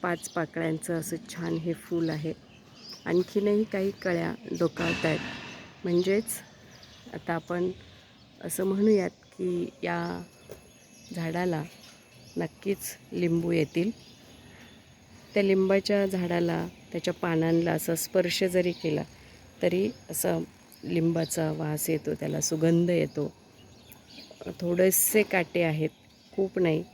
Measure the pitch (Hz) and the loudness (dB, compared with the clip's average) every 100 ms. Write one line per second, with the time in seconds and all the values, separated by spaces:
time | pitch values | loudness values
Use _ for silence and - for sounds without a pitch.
0 | 180 170 - - 156 - 165 160 - 170 | -2 -4 -4 -4 -4 -2 -2 -2 -4 -4
1 | 160 165 - - 165 165 165 160 - 170 | -4 -8 -8 -8 -4 -4 -4 -6 -4 -2
2 | 165 156 156 - - - - - - - | -2 -2 -4 -8 -14 -20 -20 -20 -18 -12
3 | - 170 180 208 202 208 220 202 196 202 | 0 0 2 0 2 2 2 0 -2 -2
4 | 190 170 165 - - 170 170 - 170 170 | -2 0 -2 -6 -8 0 0 0 -2 0
5 | 160 156 - - - - - - 185 175 | 0 -2 -4 -10 -14 -16 -18 -10 0 2
6 | 180 196 226 - - - - - - - | 2 0 0 -10 -12 -20 -20 -20 -20 -20
7 | - - - 170 - 175 180 185 - - | -14 -12 -4 -6 -2 -2 -2 -4 -16 -20
8 | - - - - - - 190 196 208 208 | -20 -20 -20 -14 -10 -2 0 4 6 6
9 | 180 - - - 185 175 175 - 175 170 | 2 -4 -20 -6 -2 -2 -4 -6 -4 -2
10 | 170 175 175 - - - - - - - | -4 -6 -10 -18 -20 -20 -20 -20 -20 -20
11 | - 175 165 165 180 160 156 - - - | -12 -6 -4 -2 0 -2 -4 -12 -20 -20
12 | - - - - 165 - 196 196 - - | -20 -20 -12 -6 -6 -6 -6 -4 -6 -14
13 | - 175 175 170 170 170 147 165 190 233 | -10 -2 0 2 2 2 2 0 -2 -4
14 | - - - - - - - - - - | -16 -20 -20 -20 -20 -20 -20 -20 -20 -20
15 | - - - 208 196 190 190 196 - 202 | -20 -20 -4 0 4 4 4 4 4 2
16 | 196 190 175 175 170 165 170 - - 170 | 2 0 0 0 2 0 -4 -10 -10 -4
17 | 170 170 175 160 165 165 170 160 - 165 | -4 -2 0 2 4 4 2 0 0 -2
18 | - 190 175 - 190 180 180 170 160 151 | 0 0 2 0 2 2 0 -2 -2 -2
19 | 160 - - - - - 180 175 208 247 | -4 -14 -20 -20 -20 -2 0 2 -2 -4
20 | - 165 185 165 165 - - - - 175 | -10 -4 0 0 -4 -12 -20 -14 -4 0
21 | 165 165 160 - 160 156 156 151 - 156 | 2 0 -2 -2 -2 -2 -4 -4 -2 -2
22 | 151 151 151 151 156 160 160 170 175 175 | -2 -4 -4 -2 -2 2 4 4 4 2
23 | 151 - 143 - - - - - - - | 0 -2 -6 -8 -20 -20 -20 -20 -20 -20
24 | - - - - - 175 175 175 185 190 | -20 -20 -20 -16 -14 -6 -2 4 4 6
25 | - 214 208 190 165 175 170 156 156 - | 4 4 4 2 0 0 2 2 0 -4
26 | - - - - 190 190 175 160 175 | -20 -20 -10 -4 -2 2 2 2 -2